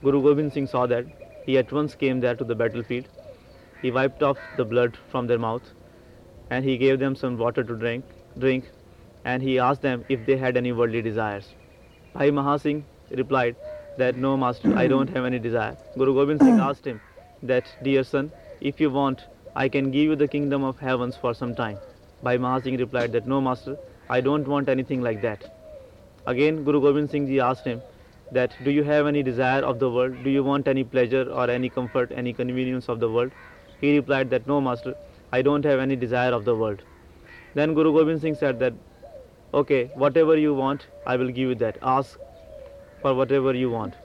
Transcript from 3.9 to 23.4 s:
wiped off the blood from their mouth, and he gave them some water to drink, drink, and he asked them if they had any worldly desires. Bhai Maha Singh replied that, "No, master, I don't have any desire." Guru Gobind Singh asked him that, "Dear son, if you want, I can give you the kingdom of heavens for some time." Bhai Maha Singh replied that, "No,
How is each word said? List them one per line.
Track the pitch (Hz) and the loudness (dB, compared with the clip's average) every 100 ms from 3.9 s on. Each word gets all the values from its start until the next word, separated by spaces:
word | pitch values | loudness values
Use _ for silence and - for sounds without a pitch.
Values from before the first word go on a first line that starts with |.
wiped | 123 135 131 | 0 0 0
off | 147 139 - - | 0 0 -6 -4
the | |
blood | 117 120 120 117 - | 0 2 2 -2 -8
from | 131 120 | -6 0
their | 120 | 0
mouth, | 113 117 - - - - - - - - - | 0 -6 -10 -20 -20 -20 -20 -20 -20 -20 -6
and | 123 | -4
he | 135 127 | -2 2
gave | 131 135 | 2 2
them | 135 135 | 0 -2
some | 131 120 | -4 -2
water | 117 120 | -2 -2
to | 117 117 | -4 -4
drink, | 113 120 - - - - | -4 -6 -10 -20 -20 -4
drink, | 131 131 - - - - - - - | 0 0 -4 -20 -20 -20 -20 -14 -6
and | 127 | -4
he | 131 127 | 0 2
asked | 123 139 | 2 2
them | 139 123 117 | -2 -4 -4
if | 131 110 | -4 0
they | 135 | 0
had | 131 127 | 2 0
any | 123 | 0
worldly | 120 117 113 | 0 0 0
desires. | 113 107 107 101 95 - - - - - - | -4 -2 -4 -4 -10 -20 -20 -20 -20 -20 -18
Bhai | - 139 | 0 2
Maha | 143 139 147 | 2 0 0
Singh | 151 147 143 - - | 0 -4 -6 -20 -12
replied | 127 131 135 123 120 - - - - | -6 0 2 0 -2 -12 -14 -14 -2
that, | 127 127 | -2 0
"No, | 135 135 | 0 2
master, | 127 120 - - | 0 0 0 2
I | 127 | 4
don't | 131 135 | 2 0
have | 127 127 | -2 -2
any | 123 | -2
desire." | 117 117 110 123 - - | -2 -2 -2 -6 -14 0
Guru | 131 | 2
Gobind | 135 143 151 | 4 2 6
Singh | 262 233 | 6 6
asked | 139 143 - | 4 -2 -8
him | 110 - - - - 123 | -12 -16 -20 -20 -16 0
that, | 127 - - | 0 0 -8
"Dear | 135 135 | 2 2
son, | 131 147 143 - - - | 2 -2 -4 -8 -20 -8
if | 139 139 | -6 0
you | 156 | 0
want, | 135 139 131 - - - - | 2 0 -2 -10 -20 -12 -2
I | 135 | 0
can | 139 135 | 0 0
give | 135 151 | 2 2
you | 156 | 4
the | 147 | 2
kingdom | 147 143 139 | 0 0 0
of | 135 131 | -2 -4
heavens | 135 131 120 123 | -2 -2 -2 -4
for | 127 | -4
some | 113 123 117 | -4 -6 -4
time." | 117 101 - - - - | -6 -6 -16 -20 -20 -8
Bhai | 123 123 | -2 0
Maha | 127 131 | 2 -2
Singh | 127 127 | -2 -4
replied | 123 127 120 117 | -2 -2 0 -2
that, | 117 | 0
"No, | 135 | 0